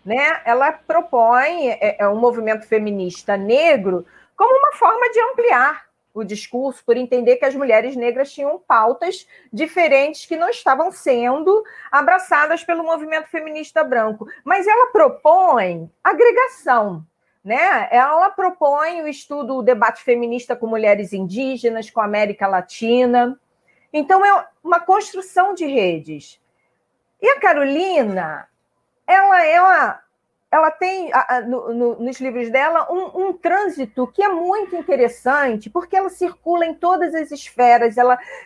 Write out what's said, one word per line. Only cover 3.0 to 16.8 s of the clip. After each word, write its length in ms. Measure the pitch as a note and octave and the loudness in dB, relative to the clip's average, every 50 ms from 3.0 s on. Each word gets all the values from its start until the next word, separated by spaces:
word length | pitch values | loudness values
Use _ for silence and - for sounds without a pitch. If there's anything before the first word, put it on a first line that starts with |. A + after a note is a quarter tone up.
| F#3 F3+ F3 - - - G3+ | -6 -8 -10 -10 -6 -6 -4
negro 720 | G3 G3 G3+ A#3 C#4 D#4+ E4+ D4+ A#3+ F#3+ G3 F#3 F3 E3+ - _ _ _ _ _ | -4 -2 0 0 2 2 2 2 2 0 -2 -4 -4 -6 -10 _ _ _ _ _
como 200 | - G4 A#4 C5 C5+ | 0 2 2 4 4
uma 140 | C#5 D5 C#5+ | 2 2 2
forma 340 | - A4+ A4 A4+ A#4 B4 A#4+ | 2 2 2 2 2 0 0
de 100 | A4+ A4 | 0 0
ampliar 680 | A4+ A#4+ C5 - A#4 A#4+ C#4 A#3+ B3+ C#4 - - - _ _ _ _ _ _ | 0 0 -2 0 0 2 2 4 2 2 0 -4 -10 _ _ _ _ _ _
o 100 | G#3+ A3 | -12 -10
discurso, 580 | F3+ G#3 G#3+ - - - B3 C4 C#4 B3 - _ | -10 -10 -12 -12 -10 -8 -6 -6 -6 -8 -6 _
por 120 | - A#3 | 0 0
entender 400 | A#3+ B3+ A#3+ B3+ B3 A#3+ A3+ B3+ | 0 0 0 -2 0 2 2 2
que 80 | B3+ D4 | 2 0
as 100 | C#4+ C4+ | -2 -2
mulheres 400 | C4+ C#4+ B3+ A3 A3 A3+ B3+ C#4 | -2 0 2 2 2 2 0 -4
negras 380 | B3+ A#3+ A#3+ A#3 B3+ C#4 C#4 - | -4 -4 -4 -2 -2 -4 -6 -6
tinham 260 | - C#4 C#4+ D#4 F4+ | -6 -6 -6 -6 -6
pautas 680 | - - C4 A3+ A3 A3+ B3 - E4+ F4 F#4+ - - _ _ _ _ _ - | -4 0 0 2 2 2 0 -2 -4 -6 -6 -8 -14 _ _ _ _ _ -8
diferentes 760 | G#3 D#4 D#4 - F#4 E4+ D#4 C4+ C4+ C#4 D4+ D#4+ - - | -8 -8 -4 0 0 2 2 4 2 2 0 -4 -8 -10
que 100 | - E4+ | -10 -6
não 120 | D#4+ E4+ F#4+ | -4 -4 -4
estavam 420 | A#4+ A#4+ - C#4+ C4+ C4 D#4+ F#4 | -4 -2 0 0 2 2 0 -2
sendo 720 | F#4 - - D#4+ B3+ A#3+ A#3+ B3 B3+ D4 D#4+ F4+ G4 A4 G#4+ - - - - - - | -6 -6 -2 -2 -2 0 0 -2 -2 0 0 2 2 2 0 -4 -12 -20 -8 -2 0
abraçadas 720 | C#4 D4 D4 F4+ F#4 F#4 - E4+ D4 D4 D4+ E4 E4 - | 2 2 4 2 2 0 0 0 0 2 0 -2 -4 -2
pelo 180 | - E4+ E4 E4 | -4 -4 -4 -2
movimento 460 | D#4+ E4 D#4+ D#4 D#4 D#4+ D#4 D#4 - | -4 -4 -4 -4 -6 -6 -6 -6 -8
feminista 560 | - E4 D#4 D#4 D4+ D#4 D#4 - _ D#4+ D#4 | -10 -10 -10 -10 -10 -12 -12 -4 _ -2 0
branco. 420 | C4 A#3 - - A3 G#3+ G#3+ G#3 - - - _ | 0 0 -2 -2 -2 -4 -8 -12 -18 -18 -16 _
Mas 240 | C#4+ F4+ G4 F#4 | -2 -2 0 2
ela 240 | G#4 G#4+ A#4 B4 B4 | 2 4 4 4 4
propõe 1000 | - G#4 D#4+ C4 - - - D4+ D#4+ F#4 F#4+ F4 C#4+ A#3+ G3 F#3 F3 E3 D#3+ E3+ _ _ - | 4 4 4 4 4 2 4 4 6 6 6 4 4 2 2 -2 -4 -6 -10 -14 _ _ -2
agregação, 1040 | F4+ G4 - A#4 A#4+ - A#4+ B4+ B4+ - - - - B3+ A#3+ | 0 2 6 4 6 6 4 2 0 -2 -6 -2 0 0 2